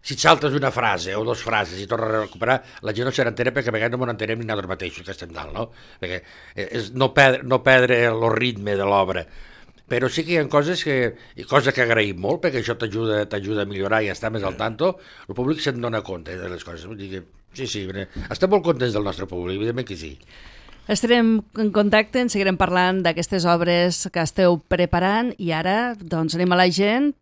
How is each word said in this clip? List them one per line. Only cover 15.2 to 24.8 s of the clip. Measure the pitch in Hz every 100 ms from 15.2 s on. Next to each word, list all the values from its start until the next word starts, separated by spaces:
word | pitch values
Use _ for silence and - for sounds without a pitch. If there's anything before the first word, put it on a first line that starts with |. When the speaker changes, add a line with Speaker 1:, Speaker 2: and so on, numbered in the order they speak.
| -
Speaker 1:
el |
públic | - 127 156
se'n | - 123
dona | 120 113 101
compte | 90 80 90
de | 90
les | 87
coses. | 85 85 90
Vull | 107
dir | 98 95
que | 87 - _
sí, | 123 127
sí, | 104 95
bé, | 95 95 - -
estem | 104 185
molt | 202
contents | 165 143 123
del | 104
nostre | 101 90 95
públic, | 90 87 95
evidentment | 110 120 120
que | 92
sí. | 80 67 - - - - - - -
Speaker 2:
Estarem | 208 233 240 226 220 - -
en | 220
contacte, | 202 208 214 214 262
en | 247
seguirem | 208 196 180
parlant | 180 180 180 190
d'aquestes | 170 160 170 190 170
obres | 170 170 175 175 175 190
que | 175
esteu | 160 - 185 170 _
preparant | 180